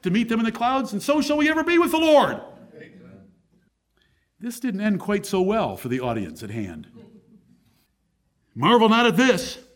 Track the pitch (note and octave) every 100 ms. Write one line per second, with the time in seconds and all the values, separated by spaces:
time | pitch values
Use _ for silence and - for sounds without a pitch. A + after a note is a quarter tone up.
0 | F#3 G3 A#3 A3+ A3+ - A#3+ C4 A3+ G3+
1 | - D4+ C#4 D4 D4+ D#4+ D#4+ E4+ E4+ D#4+
2 | D#4+ D4 F3+ A#2+ - - - - - -
3 | - G2 - _ _ _ _ _ _ _
4 | _ _ _ _ A#3 A#3 B3+ F#3+ G#3+ F#3+
5 | - G3+ G3 F#3+ F#3 A3 D3 F#2 B2 C3
6 | B2 A2+ F2+ - G#2 A2+ G2 D#2 - -
7 | - - _ _ _ _ _ _ _ _
8 | _ _ _ _ _ A2+ D3+ A#3+ A3 A3+
9 | A#3+ F3 B3+ F#3 - - -